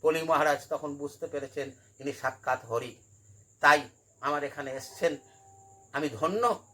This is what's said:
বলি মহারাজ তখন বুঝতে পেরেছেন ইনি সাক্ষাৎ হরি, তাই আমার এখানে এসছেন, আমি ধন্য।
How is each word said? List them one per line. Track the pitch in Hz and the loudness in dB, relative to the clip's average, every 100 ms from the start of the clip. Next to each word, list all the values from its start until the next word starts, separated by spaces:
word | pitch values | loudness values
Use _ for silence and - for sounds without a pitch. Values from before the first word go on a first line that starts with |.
বলি | 156 160 | 2 0
মহারাজ | 160 156 151 139 - | 2 2 4 2 -2
তখন | 151 151 143 | -6 -6 -8
বুঝতে | 143 - - | -10 -8 -8
পেরেছেন | 143 139 - 139 - - _ | -8 -6 -6 -8 -10 -20 _
ইনি | 135 | -8
সাক্ষাৎ | 135 131 - - 127 117 | -4 -4 -4 -2 -2 -2
হরি, | 117 120 - - - - - - _ | -4 -4 -14 -20 -20 -20 -20 -20 _
তাই | 147 151 139 _ _ _ | 6 6 4 _ _ _
আমার | 135 147 | -2 -2
এখানে | 143 - 139 | -4 -8 -8
এসছেন, | 131 - - 170 143 - - - - - - - | -8 -10 -2 0 0 -10 -20 -20 -20 -20 -20 -8
আমি | 139 147 | -4 -2
ধন্য। | 113 156 202 247 208 - | 0 0 2 2 0 -4